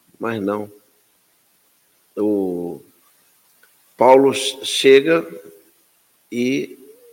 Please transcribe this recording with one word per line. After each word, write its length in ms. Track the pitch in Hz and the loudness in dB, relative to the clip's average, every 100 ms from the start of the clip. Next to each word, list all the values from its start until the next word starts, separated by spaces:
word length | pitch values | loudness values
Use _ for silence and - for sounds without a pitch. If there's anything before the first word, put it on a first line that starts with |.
| _ - | _ -12
mas 220 | 110 113 | -10 -6
não. 280 | 98 104 104 - _ _ _ _ _ _ _ _ _ _ _ _ _ | -6 -6 -10 -18 _ _ _ _ _ _ _ _ _ _ _ _ _
O 680 | - 104 101 92 87 87 73 - _ _ _ _ _ _ _ _ _ _ - | -4 -2 -2 -4 -6 -10 -12 -20 _ _ _ _ _ _ _ _ _ _ 0
Paulo 380 | 120 131 135 | 6 6 6
chega 920 | - - - - - 135 135 156 165 - - - - _ _ _ _ _ _ _ | 0 -8 -8 -8 0 6 6 4 -2 -4 -18 -20 -20 _ _ _ _ _ _ _
e, 480 | 117 123 143 98 - - - - | -6 -4 -4 -8 -16 -20 -20 -20